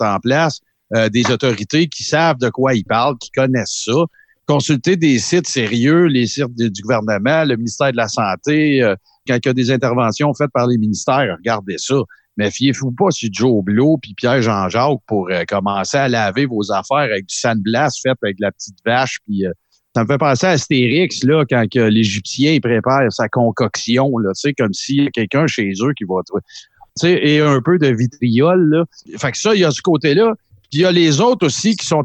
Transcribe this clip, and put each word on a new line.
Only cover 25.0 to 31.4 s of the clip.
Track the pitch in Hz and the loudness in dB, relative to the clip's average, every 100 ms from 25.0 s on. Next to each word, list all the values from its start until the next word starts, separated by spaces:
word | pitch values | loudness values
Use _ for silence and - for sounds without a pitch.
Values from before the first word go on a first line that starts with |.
y | 143 | 0
a | |
quelqu'un | - 107 135 160 | -2 -2 0 0
chez | - 101 95 | -2 -4 -2
eux | 127 143 | -4 -4
qui | 95 | -4
va, | 92 87 | -4 -4
tu | 101 - - - _ - - | -8 -8 -20 -20 _ -16 -2
sais, | 170 180 | 0 2
et | 147 151 | 2 2
un | 151 135 | 4 2
peu | 131 180 | 2 2
de | 143 | 2
vitriol, | 113 123 - 123 113 156 185 160 | 2 -2 -2 0 2 4 4 4
là. | 156 170 - - 104 | 2 0 -6 -18 -8
Fait | 139 | -6
que | - | -2
ça, | 214 | 0
il | 214 | 2
y | 165 | 2
a | |
ce | 131 | 0
côté-là. | - 156 147 156 226 220 _ _ - | 0 0 2 2 2 0 _ _ -6
Puis | 143 | 0
il | |
y | 180 | 2
a | |
les | 175 165 143 | 4 4 4
autres | 233 240 | 2 2